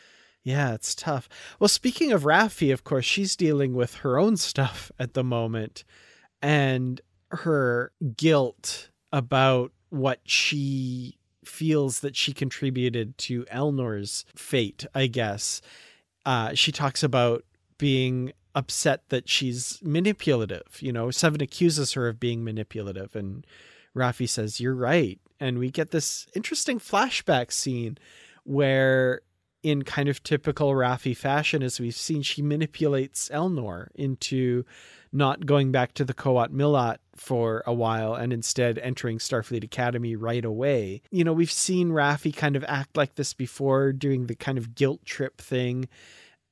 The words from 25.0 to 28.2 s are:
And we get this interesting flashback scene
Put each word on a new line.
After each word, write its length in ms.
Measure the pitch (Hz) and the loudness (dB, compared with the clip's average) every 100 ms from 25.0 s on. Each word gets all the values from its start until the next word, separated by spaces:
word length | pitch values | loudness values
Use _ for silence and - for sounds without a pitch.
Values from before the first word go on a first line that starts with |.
| 110 95 _ - | 2 -2 _ -6
And 180 | 135 123 | -4 -2
we 120 | 127 | -2
get 200 | 151 160 | -2 -2
this 340 | 160 - - - | -2 -4 -6 -8
interesting 440 | 190 - 320 - 240 | -8 -6 -4 -2 -4
flashback 720 | - 202 254 - - 135 120 | -2 0 0 -2 0 0 0
scene 440 | - 139 123 113 139 - - | -4 -2 -4 -4 -8 -18 -20